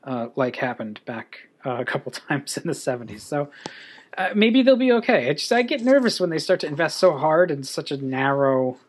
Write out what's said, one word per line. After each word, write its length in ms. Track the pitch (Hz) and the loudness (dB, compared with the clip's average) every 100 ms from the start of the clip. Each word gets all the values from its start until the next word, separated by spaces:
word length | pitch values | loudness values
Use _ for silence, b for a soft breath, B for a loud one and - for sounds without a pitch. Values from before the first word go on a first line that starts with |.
uh, 240 | - 127 117 - | -8 -8 -6 -4
like 200 | 127 123 | -4 -2
happened 440 | 127 120 110 107 | -6 -6 -10 -12
back, 440 | - 117 - - - _ 135 | -12 -12 -12 -20 -20 _ -8
uh, 100 | 120 | -6
a 40 | |
couple 280 | 120 143 - | -4 -6 -8
<laughs> 160 | - - | -14 -6
times 280 | 143 143 - | -6 -4 -8
in 100 | 170 | -6
the 80 | |
seventies. 500 | 139 - 123 113 107 | -6 -4 -6 -8 -16
So, 260 | - 147 143 B B B B B B - | -8 -6 -6 B B B B B B -6
uh, 140 | 185 | -2
maybe 280 | 208 220 240 | 2 4 6
they'll 140 | 254 254 | 6 4
be 160 | 254 | 4
okay. 360 | 233 226 214 120 | 2 4 2 2
I 60 | |
just, 180 | 151 - | -2 0
I 80 | 233 | 0
get 220 | 240 294 | 0 -2
nervous 360 | 233 277 240 - | 4 4 4 0
when 120 | 180 | -2
they 80 | 160 | -2
start 220 | 147 180 | 0 0
to 60 | 151 | 0
invest 300 | 147 160 - | -2 -2 2
so 220 | 185 147 | 2 4
hard 320 | 151 156 180 | 2 4 4
in 120 | 143 | 2
such 280 | 131 - 143 | -6 -10 -6
a 80 | 143 | -6
narrow 800 | 135 131 135 139 139 135 127 127 | -4 -2 0 2 2 2 0 -6